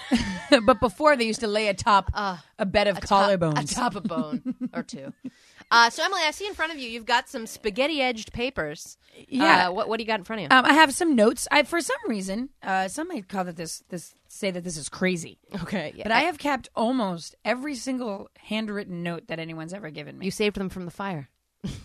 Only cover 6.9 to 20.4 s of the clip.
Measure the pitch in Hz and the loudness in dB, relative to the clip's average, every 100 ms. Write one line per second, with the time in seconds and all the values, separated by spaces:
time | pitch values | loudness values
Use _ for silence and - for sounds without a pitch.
6.9 | 233 220 240 262 247 226 - 220 196 285 | -8 0 0 0 -8 -10 -8 -6 -2 0
7.9 | 302 254 226 - 226 247 226 151 151 - | 0 -2 -2 -8 -6 -6 -4 -8 -8 -16
8.9 | - _ - - 254 - 160 180 185 - | -20 _ -20 -6 2 6 6 4 0 -2
9.9 | 220 220 220 170 220 160 262 247 294 311 | -2 -2 -4 -4 -6 4 6 8 8 6
10.9 | - 339 247 214 - - 294 - 339 - | 4 2 6 6 4 2 2 2 0 -2
11.9 | 539 440 214 190 202 269 - - 190 190 | -4 -2 -4 -4 -6 -8 -10 -4 -2 -2
12.9 | 294 339 311 180 196 180 165 160 - - | -4 -6 -8 -6 -6 -6 -8 -10 -12 -12
13.9 | 175 - _ _ - 202 180 175 156 139 | -12 -12 _ _ -6 -6 -4 -6 -8 -10
14.9 | - 185 175 - - _ 190 175 208 151 | -2 0 0 -6 -16 _ -10 -6 -4 -6
15.9 | - 208 226 320 302 285 262 - - 226 | -6 0 2 2 0 -2 -2 -4 -2 0
16.9 | 262 196 170 - - - 247 294 254 269 | 0 -2 -4 -10 -6 -2 -2 -4 -6 -6
17.9 | 254 240 196 - _ - 214 214 202 190 | -6 -6 -8 -12 _ -6 -4 -4 -6 -6
18.9 | 175 170 165 - 165 165 160 160 196 180 | -6 -6 -6 -8 -8 -8 -10 -10 -10 -10
19.9 | 151 147 135 185 180 | -12 -14 -8 -6 0